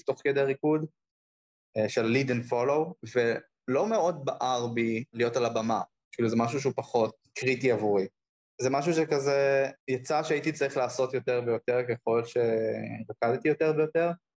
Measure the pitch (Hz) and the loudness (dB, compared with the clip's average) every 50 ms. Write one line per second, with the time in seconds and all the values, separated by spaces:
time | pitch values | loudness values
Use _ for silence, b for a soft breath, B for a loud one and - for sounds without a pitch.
0 | - - 131 - - 143 139 143 139 135 135 - - 151 156 156 156 156 _ _ | -4 -4 -4 -2 -2 0 0 2 2 0 0 0 0 0 0 0 -2 -6 _ _
1 | _ _ _ _ _ _ _ _ _ _ _ _ _ _ - 110 110 104 - 123 | _ _ _ _ _ _ _ _ _ _ _ _ _ _ -4 -2 -2 0 0 0
2 | 113 113 117 135 139 127 123 120 117 - 123 120 123 135 143 151 160 170 180 - | 0 2 2 2 0 0 -2 -4 -4 -2 -2 -2 0 0 0 0 0 -2 -6 -12
3 | - 113 - 127 117 117 113 - - _ _ _ _ - 127 143 185 220 226 214 | -14 -4 0 0 2 2 0 -2 -6 _ _ _ _ -2 0 0 0 2 2 2
4 | 165 175 175 147 135 131 - - 123 127 127 120 120 120 113 117 117 113 113 113 | 2 0 0 -2 -4 -6 -4 -2 -2 -2 0 0 -2 -2 0 0 0 0 0 -2
5 | 123 - - 117 120 117 117 131 120 117 113 117 110 113 113 98 90 - _ _ | -4 -6 -4 -2 -2 0 0 0 0 0 0 -2 0 0 0 -2 -2 -6 _ _
6 | _ _ - - 117 110 113 113 113 117 131 139 135 135 127 - - - - 120 | _ _ -4 -2 0 2 2 2 2 2 0 -2 -2 -2 -2 -2 -4 -2 0 0
7 | 113 107 - _ _ _ - - - 127 131 - 120 131 117 107 107 104 101 101 | 0 0 -2 _ _ _ -10 -4 -2 0 0 2 2 2 2 2 2 2 2 2
8 | 95 98 - _ _ _ _ _ _ _ _ - 120 131 135 143 147 175 165 160 | 2 0 -4 _ _ _ _ _ _ _ _ -2 0 0 0 0 0 0 0 0
9 | 160 - 147 139 135 143 139 139 139 139 139 139 135 131 - - _ - 131 123 | 0 0 0 0 0 2 2 2 4 4 4 2 2 0 -4 -8 _ -4 -4 -4
10 | 123 - 156 151 156 - 160 147 151 160 151 - 147 135 - 139 123 123 123 - | -2 -2 -2 -2 0 0 -2 -2 -2 -2 -2 -2 -2 -2 0 0 -2 -2 0 -2
11 | 131 127 - 127 120 - 123 123 123 120 117 117 - - 120 123 123 123 113 120 | -2 -2 -2 -4 -2 -2 -2 0 0 0 -2 -2 0 0 0 0 0 -2 -4 -4
12 | - 113 113 117 113 - - 123 120 117 113 113 110 110 110 110 110 110 110 110 | -2 0 0 0 0 0 0 0 2 2 2 0 0 -2 -2 -4 -6 -8 -8 -10
13 | 113 - - - 117 117 127 127 - 156 147 - 160 156 156 151 156 156 - 165 | -10 -12 -6 -2 -2 0 0 0 0 0 0 2 2 0 2 2 0 0 0 0
14 | 170 170 170 175 _ _ _ | 0 0 -2 -6 _ _ _